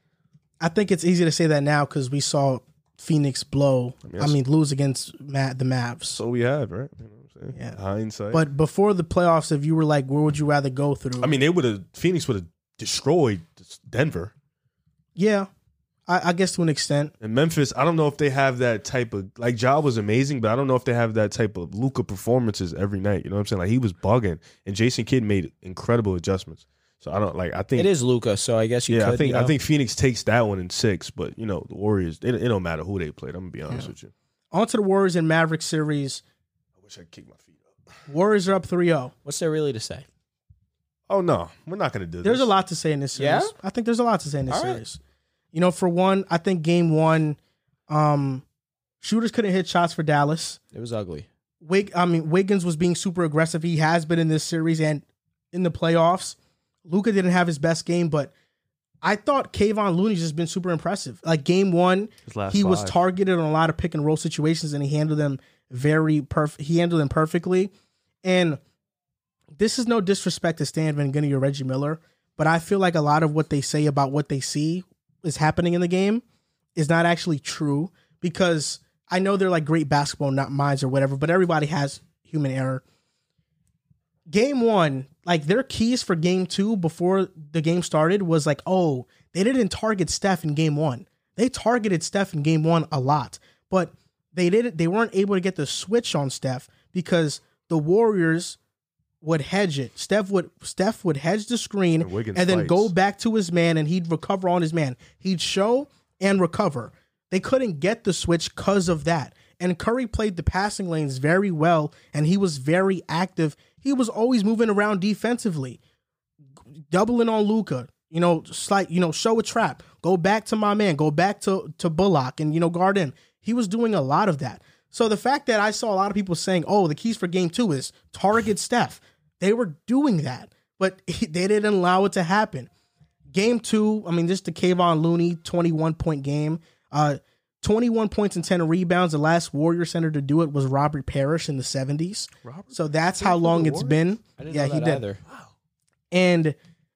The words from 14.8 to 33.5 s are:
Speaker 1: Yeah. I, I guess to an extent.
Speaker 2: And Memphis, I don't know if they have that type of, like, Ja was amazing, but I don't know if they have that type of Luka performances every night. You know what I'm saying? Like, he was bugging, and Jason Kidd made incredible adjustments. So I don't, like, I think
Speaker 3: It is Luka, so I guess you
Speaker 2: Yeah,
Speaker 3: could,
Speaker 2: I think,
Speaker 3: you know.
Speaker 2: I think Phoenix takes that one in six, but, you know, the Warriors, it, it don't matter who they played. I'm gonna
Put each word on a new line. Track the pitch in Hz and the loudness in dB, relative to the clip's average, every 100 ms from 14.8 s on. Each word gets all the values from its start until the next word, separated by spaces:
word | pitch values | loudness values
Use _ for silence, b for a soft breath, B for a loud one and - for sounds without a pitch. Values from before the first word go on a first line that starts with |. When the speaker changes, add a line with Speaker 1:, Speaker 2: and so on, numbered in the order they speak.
| _ _ _ | _ _ _
Speaker 1:
Yeah. | - 208 202 190 _ _ _ _ _ - | -2 0 0 -2 _ _ _ _ _ -2
I, | 185 170 | 0 2
I | |
guess | 175 185 - | 0 0 0
to | |
an | 165 | 0
extent. | 143 - 143 151 - | 0 0 -2 -2 -6
Speaker 2:
And | 110 | -2
Memphis, | 117 160 160 139 - | 2 2 2 0 2
I | |
don't | 151 165 | 0 2
know | 147 | 0
if | 151 | 0
they | 147 | 0
have | 135 135 127 | 2 0 2
that | 123 110 | 0 0
type | - 131 120 | -4 -4 -4
of, | 101 95 - | -6 -10 -6
like, | 120 120 | -2 0
Ja | 123 143 | 2 2
was | 147 113 | 2 0
amazing, | 101 113 135 143 | 0 0 0 0
but | 107 | 0
I | 120 | 0
don't | 139 | 0
know | 127 | 0
if | |
they | 127 | 0
have | 120 117 | 0 0
that | 110 104 | 0 0
type | - 110 101 | 0 -4 -4
of | 85 | -10
Luka | 98 131 131 | -4 -4 -2
performances | 113 95 - 123 117 98 92 | -6 -4 0 2 2 -2 -4
every | 80 101 101 | -4 -4 -2
night. | 98 98 | -2 -2
You | - | -2
know | 98 | -4
what | |
I'm | 104 | -4
saying? | 101 | -2
Like, | 90 | 0
he | 120 | 0
was | 117 | 0
bugging, | 87 98 123 104 80 b b - | -2 0 2 0 -4 b b -8
and | 98 | 0
Jason | 117 123 110 | 0 0 0
Kidd | 131 | 0
made | 107 101 78 _ | 2 0 -2 _
incredible | 92 90 - 120 104 | -16 -8 -2 0 0
adjustments. | 90 82 92 - 78 _ _ _ _ | -2 -2 -4 -6 -20 _ _ _ _
So | - | -8
I | 90 | -4
don't, | 101 85 | -4 -4
like, | 90 | -6
I | - | -6
think | 95 127 | -2 0
Speaker 3:
It | 190 | 2
is | 175 | 2
Luka, | 123 123 117 101 | 2 0 0 -2
so | - 113 | 0 0
I | 110 | 0
guess | 120 - | 0 0
you | 117 | 2
Speaker 2:
Yeah, | 104 | 2
Speaker 3:
could, | |
Speaker 2:
I | 120 | 2
think, | 143 | 2
Speaker 3:
you | |
know. | 123 | 2
Speaker 2:
I | 123 | 2
think | 151 | 0
Phoenix | - 151 123 | 2 0 0
takes | - 135 117 | 0 0 0
that | - 113 110 | 0 2 2
one | 98 | -2
in | 90 | -6
six, | - 113 90 - | -2 0 0 -6
but, | - - - | -10 -10 -8
you | 110 | -6
know, | 87 - | -6 -8
the | |
Warriors, | 90 107 101 85 78 | -6 0 0 -2 -4
it, | - | -4
it | 113 120 | -2 0
don't | 104 | -2
matter | 87 80 | -2 -6
who | 82 101 | -4 -4
they | 80 | -6
played. | - - | -8 -12
I'm | 80 | -12
gonna | 92 | -12